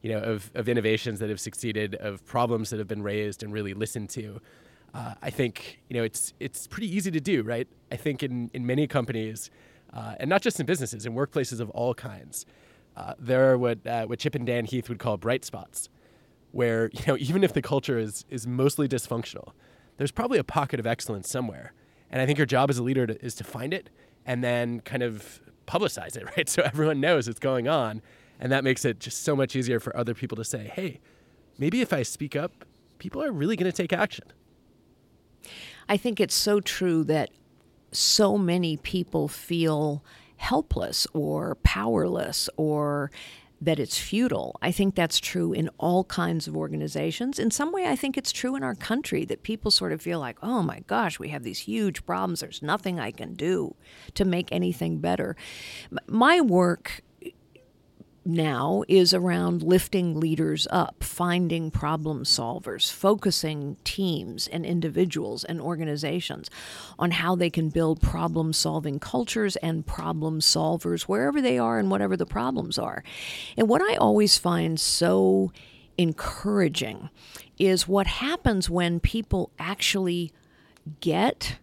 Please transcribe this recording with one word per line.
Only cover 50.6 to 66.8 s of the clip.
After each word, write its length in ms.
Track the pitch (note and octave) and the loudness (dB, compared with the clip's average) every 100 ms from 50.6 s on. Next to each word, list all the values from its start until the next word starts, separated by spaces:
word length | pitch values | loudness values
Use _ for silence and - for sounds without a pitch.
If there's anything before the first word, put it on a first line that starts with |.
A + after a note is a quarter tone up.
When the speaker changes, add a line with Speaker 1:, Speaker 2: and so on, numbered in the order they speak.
Speaker 2:
my 180 | F3 - - | 0 -4 -2
gosh, 320 | G#3+ G3 - | 0 0 -2
we 120 | - | -8
have 120 | D3 | -6
these 180 | A#2 - | -8 -8
huge 460 | - A3+ G#3 - - | -4 0 0 -2 -4
problems. 320 | F3+ F#3+ E3+ | -2 -2 -4
There's 240 | D3+ - | -6 -8
nothing 380 | D3+ G3+ F#3+ F3 | -4 -2 -2 -4
I 100 | A2 | -6
can 240 | - - | -8 -12
do 400 | - D#3 F#3 D3+ - - - - | -4 0 0 -2 -8 -20 -20 -12
to 100 | - | 0
make 280 | F#3+ F3+ - | 2 2 0
anything 460 | - F3+ F3 E3+ D#3+ | -2 0 0 -2 -2
better." 340 | E3+ F3+ F#3 E3+ - - - - - | 0 0 -2 -6 -14 -16 -14 -16 -10
M-, 80 | - - | -10 -2
my 340 | A3 C4 F4 | 4 6 6
work 600 | C4 F3+ F3 E3+ - - _ _ - _ _ - _ _ _ _ - _ F3+ | 6 6 6 2 -6 -14 _ _ -18 _ _ -20 _ _ _ _ -20 _ -2
now 540 | E3+ D#3 B2 C#3+ F#3+ - | 2 2 2 2 0 6
is 260 | F#3+ F3+ | 8 8
around 480 | F#3 F3+ F3 F3 F3 | 4 2 2 2 2
lifting 580 | D#3+ F#3 - G3 F3 D#3 | 6 4 6 0 2 2
leaders 480 | D#3+ D#3 D#3+ D3+ - | 2 2 2 0 0
up, 320 | F3+ - - | 0 0 -4
finding 680 | - - F3 F3 F3 E3 D#3+ | -8 -2 2 2 2 0 -2
problem 540 | - D3+ D#3 D#3 C#3+ | -2 0 0 0 -2
solvers, 680 | - - A#2 B2 - F#2+ - | 0 0 0 -6 -6 -2 -2
focusing 840 | - G3 G#3 G3+ - D#3+ D3+ C#3+ - | 2 4 4 2 2 -2 -4 -6 -6
teams 600 | - - F#3+ E3+ - - - | -6 -2 0 0 -4 -6 -4
and 180 | E3+ E3 | -4 0
individuals 800 | F3 E3 D#3+ F3+ D#3 G2+ A#2+ | 0 2 2 2 2 -4 -6
and 160 | - E3 | -6 -6
organizations 920 | C#3 E3 D#3+ D3 D3 E3+ - C#3+ - - - - | -4 -4 -4 -2 -2 -2 -4 -8 -12 -14 -16 -16